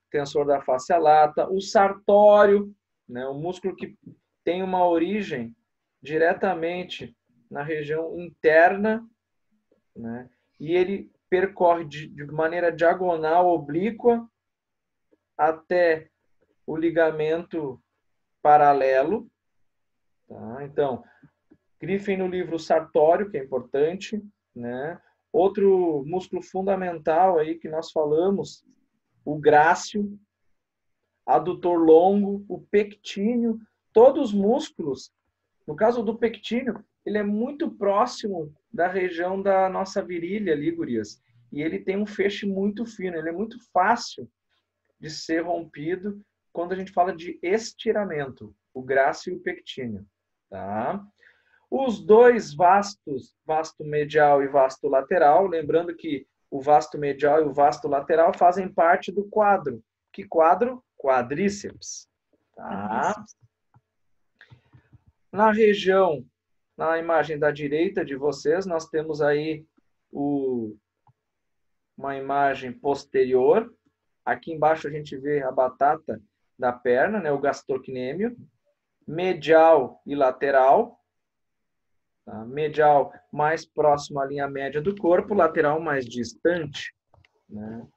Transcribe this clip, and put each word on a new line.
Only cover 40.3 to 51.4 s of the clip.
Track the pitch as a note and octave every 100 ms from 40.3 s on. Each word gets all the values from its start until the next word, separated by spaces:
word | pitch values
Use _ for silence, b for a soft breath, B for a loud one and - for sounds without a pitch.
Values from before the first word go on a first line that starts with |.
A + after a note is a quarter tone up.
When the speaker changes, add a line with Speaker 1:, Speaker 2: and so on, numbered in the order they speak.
| G#3 G3
Speaker 1:
ali, | D3 D3+
gurias. | E3 C#3+ A2+ G#2 - _ _ _
E | C#3+
ele | D#3+ G3
tem | G3 G3
um | G#3
feixe | - G3 - G3+
muito | F#3+ G3+ G#3 A3+
fino, | - F#3 E3
ele | D#3+
é |
muito | E3+ A3 - -
fácil | F3+ F#3+ A#3 - - A#2+ _ _ _ _ _ _ _
de | D#3
ser | D#3 - E3
rompido | E3+ E3+ D#3+ D3 D#3 F#3 G3+ G3+ - _ _ -
quando | F3
a | F#3+
gente | F#3+
fala | - F3+
de | E3+ F3 -
estiramento, | E3+ G#3+ A#3 - A3+ G#3+ G3 D3+ C3+ A#2 G#2+ - _
o | C3
grácil | B2+ C3+ C#3 D#3+ -
e | F3+
o |
pectíneo, | F#3 F3 - - B2 G2+ G2+ _ _ _ _
tá? | F#2+ F#2+ G#2+ C3 G3 G3+ _ b b